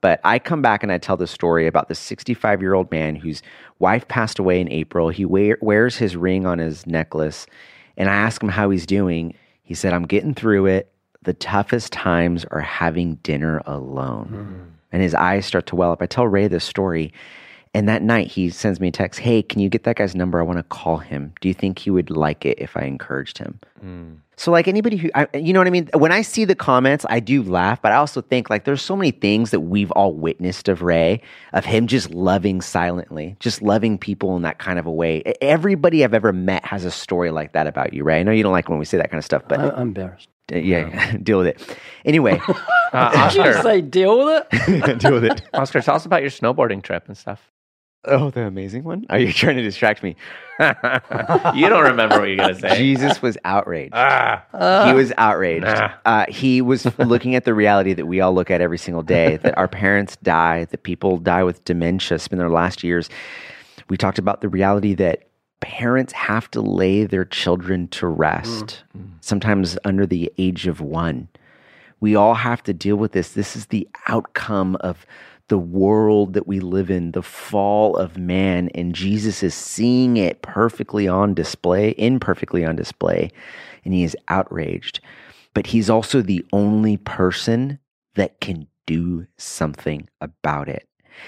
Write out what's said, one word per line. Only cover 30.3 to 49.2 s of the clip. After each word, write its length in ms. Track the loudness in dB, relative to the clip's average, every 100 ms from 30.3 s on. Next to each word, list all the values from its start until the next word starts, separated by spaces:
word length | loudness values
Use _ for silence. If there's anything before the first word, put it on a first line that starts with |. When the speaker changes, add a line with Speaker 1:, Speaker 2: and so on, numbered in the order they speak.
| -2 -6 -4 -2
Speaker 1:
of 140 | 0
Ray, 400 | 2 4 2 0 -6 -20 -6
of 100 | -4
him 220 | 0 0 2
just 240 | 0 -2
loving 500 | -2 0 2 0 -2
silently, 760 | -4 -2 -2 -4 -8 -12 -12 -8
just 220 | -6 -2
loving 340 | 0 2 0 -2
people 400 | -6 -6 -2 -2
in 60 |
that 160 | -4 -6
kind 200 | -6 -4
of 60 |
a 80 | -4
way. 300 | -2 -2 -2
E-, 80 | -4 -2
everybody 640 | 2 2 2 2 2 4
I've 80 | 4
ever 220 | 4 2
met 320 | 0 -2 -2 -4
has 180 | -8
a 60 | -8
story 400 | -10 -6 -2 -2
like 220 | -4 -2
that 140 | -2 -2
about 280 | -2 -4
you, 100 | -2
Ray. 160 | 2 2
I 40 |
know 60 | 4
you 100 | 2
don't 100 | 4
like 160 | 2 0
when 100 | -4
we 60 |
say 140 | -2 -2
that 120 | -2
kind 80 | -4
of 60 |
stuff, 180 | -4 -4 -2
but 100 | -2
Speaker 3:
I, 120 | -2
I'm 180 | -2 -6
embarrassed. 400 | -6 -10 -14 -20 _ -8
Speaker 1:
Uh, 60 | -4
yeah, 580 | 0 0 -2 -4 -4 -2
<laughs> 60 |
deal 160 | 2 2
with 80 | 2
it. 280 | -2 -12 -18 -18 -6
Anyway. 340 | 0 4 4 2 0
Speaker 2:
<laughs> 40 | -4 2 2 2
Uh, 180 | 2 4 6 4
Speaker 3:
Did 60 |
you 80 | 6
Speaker 2:
Oscar. 200 | 4 4
Speaker 3:
say 180 | 4 2
deal 440 | 2 2 4 4
with 200 | 4 2 0
it? 460 | -2 2 2 2 2
Speaker 1:
<laughs> 20 |
Deal 120 | 2
with 100 | 4
it. 180 | 2 0 -4
Speaker 2:
Oscar, 280 | -4 0 0
tell 140 | 2 0
us 100 | 2
about 160 | 0
your 80 | 0
snowboarding 520 | -2 -2 0 0 -2
trip 240 | -6 -8 -8
and 100 | -16
stuff. 320 | -14 -16 _ _ _ _ _ _
Speaker 1:
Oh, 260 | 0 2 2
the 120 | -4
amazing 420 | -6 -8 -10 -10
one? 200 | -10 -10 -2
Are 80 |
you 140 | 0